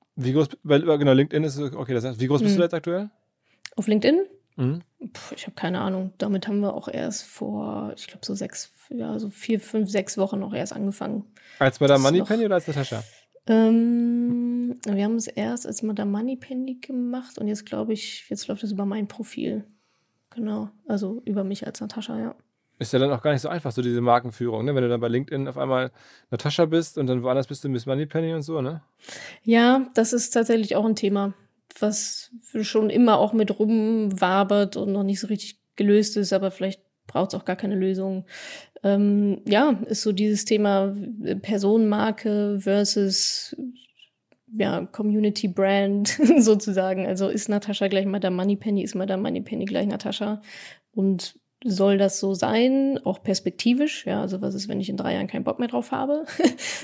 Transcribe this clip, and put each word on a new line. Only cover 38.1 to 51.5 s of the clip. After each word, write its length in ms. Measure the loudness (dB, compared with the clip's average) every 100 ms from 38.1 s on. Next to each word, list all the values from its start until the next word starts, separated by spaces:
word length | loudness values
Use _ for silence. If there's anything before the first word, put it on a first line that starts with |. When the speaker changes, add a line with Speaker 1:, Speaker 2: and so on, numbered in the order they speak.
| -6 -10 -16 -16 -16 -20 -4
Speaker 2:
Ähm, 600 | 2 4 4 4 2 0 2
ja, 320 | 4 4 2 -2
ist 160 | -2
so 100 | 0
dieses 320 | 0 2 0
Thema, 500 | 2 2 4 2 0 -4 -8 -8
äh, 120 | -4 -4
Personenmarke 1200 | -2 0 4 4 4 2 0 -2 -2 0 0 -2
versus, 920 | 2 2 2 2 2 0 0 -4 -8 -10 -12 -12 _ _ -20 _ _ _ -10 -2
ja, 300 | -2 -2 -6
Community 600 | -4 0 2 2 0 -2
Brand 720 | 0 2 2 2 0 0 4 6
<laughs> 100 | 8
sozusagen. 680 | 6 4 2 0 0 0 -2
Also 220 | -2 -2
ist 200 | -2 -2
Natascha 380 | -2 -2 -2 0
gleich 180 | 0 0
Madame 300 | 0 0 0
Moneypenny, 460 | 0 0 0 -2
ist 120 | -2
Madame 280 | -4 -2 -2
Moneypenny 440 | -2 -4 -6 -6 -4
gleich 200 | -2 -2
Natascha? 560 | -2 -6 -4 -4 -6 -10 -20 -20 -20 _
Und 440 | -2 0 0 -4 -14 _